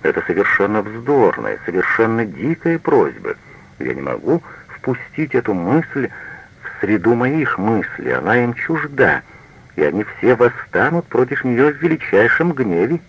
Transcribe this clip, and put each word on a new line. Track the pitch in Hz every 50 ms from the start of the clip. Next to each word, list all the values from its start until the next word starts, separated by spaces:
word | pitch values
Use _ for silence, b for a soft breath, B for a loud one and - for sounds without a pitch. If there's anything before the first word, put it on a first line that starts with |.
это | - 98 - 85 82
совершенно | - 85 87 101 - - - - 101 107 110
вздорная, | 98 104 107 117 117 131 147 135 113 - - - 107 - - - -
совершенно | - 85 92 - - - - 113 113 113 113 117
дикая | 104 80 - 101 143 165 - - 170 165 160
просьба. | - - 151 123 87 71 60 52 50 50 - - B B B B B B - -
Я | 71 64 64
не | 67
могу | 67 69 62 52 - 87 151 170 B B B B B B
впустить | - - - 127 127 - - - - - 156 143 -
эту | 127 - - 101
мысль | 90 85 85 131 160 165 - - 143 123 - B B B B B B B B - -
в | - - - -
среду | - 98 107 104 90 113 120
моих | 117 123 127 147 160 143 120 - -
мыслей, | 95 107 117 104 85 - - - - 127
она | 127 62 69 92 117 123
им | 120 120 120
чужда, | - - - 160 156 147 147 143 135 - 165 139 - B B B B B B B B B B -
и | -
они | 78 73 73 98 -
все | - - - - 113 127
восстанут | 110 123 120 - - - - - 87 110 143 160 170 165
против | - - 123 127 123 143 - -
нее | 127 120 117 139 151
в | 147 143
величайшем | 160 170 156 - - - - 98 107 - - - 165 175
гневе. | 160 131 127 104 87 85 92 123 165 170 -